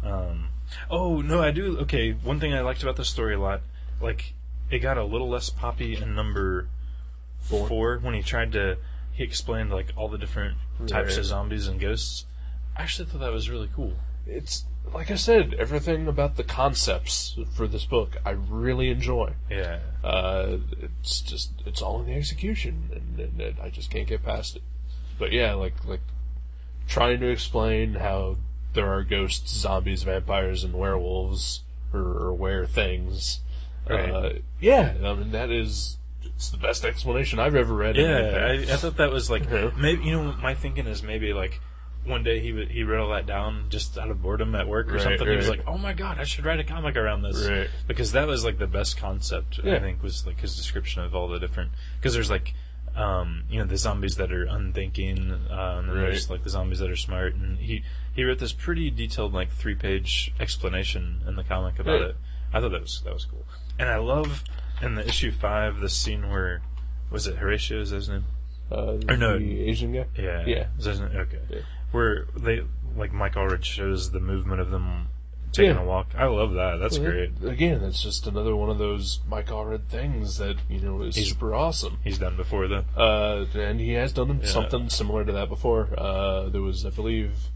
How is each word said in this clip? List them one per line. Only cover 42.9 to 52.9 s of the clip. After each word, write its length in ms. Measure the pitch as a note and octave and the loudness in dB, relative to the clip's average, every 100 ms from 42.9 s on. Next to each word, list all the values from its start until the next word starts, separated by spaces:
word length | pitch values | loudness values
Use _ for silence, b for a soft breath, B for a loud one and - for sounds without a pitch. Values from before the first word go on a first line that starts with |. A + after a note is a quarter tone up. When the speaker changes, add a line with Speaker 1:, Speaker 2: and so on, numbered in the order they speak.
| A2 | 2
Speaker 1:
all 100 | G#2+ | 2
that 140 | G#2 G2 | 0 0
down 420 | G2+ G#2+ G#2+ G#2 | -2 -2 -2 -2
just 280 | G#2 - - | -2 -4 -4
out 120 | A2+ | -4
of 100 | G2 | -2
boredom 320 | F#2 G#2 A2 G#2+ | 0 2 2 2
at 120 | F#2 | 2
work 220 | G#2+ A2+ | 0 2
or 40 | G#2 | 2
Speaker 2:
Right, 60 | |
Speaker 1:
something. 220 | G2 G2 G#2 | 2 2 4
He 120 | G#2 | 4
was 100 | G2+ | 4
Speaker 2:
right. 120 | G#2 | 0
Speaker 1:
like, 80 | - | -2
"Oh 100 | - | -2
my 160 | G3+ | -2
god, 240 | F3 G3 D3+ | -2 -4 -4
I 60 | C#3+ | -4
should 180 | - | -2
write 160 | D3+ D#3+ | 0 0
a 40 | D3+ | 0
comic 320 | E3 D3+ B2+ | -2 -2 2
around 240 | G#2+ G2+ | 2 2
this." 260 | G2+ G2 G2+ | 0 0 2
Speaker 2:
Right. 220 | G2 F#2+ B - | 2 0 B -2
Speaker 1:
Because 240 | A#2+ A2+ | 0 2
that 160 | B2 D3+ | 2 2
was, 160 | C3 | 2
like, 140 | A#2 A2 | 0 0
the 80 | G2 | 0
best 300 | F#2 G2+ - | 2 0 0
concept, 640 | G2+ G2 - F2+ - - | -2 -2 -2 -2 -2 -2
I 40 | F#3+ | 2
Speaker 2:
Yeah. 120 | F#3 | 2
Speaker 1:
think, 240 | G2 F#2 | 2 -2
was, 220 | G2+ - - | -2 -2 -2
like, 140 | F#2 | -2
his 160 | G2 - | -2 -2
description 440 | - G2+ - - | -2 -2 -2 -2
of 140 | F2+ F2+ | -2 -2
all 140 | F2+ | -2
the 100 | F2 | -2
different, 320 | F2+ - F2 B B B | -2 -2 -2 B B B
'cause 120 | C3 | 0
there's, 160 | A#2 G#2+ | 2 2
like, 240 | G2 - B B B - | 0 0 B B B -6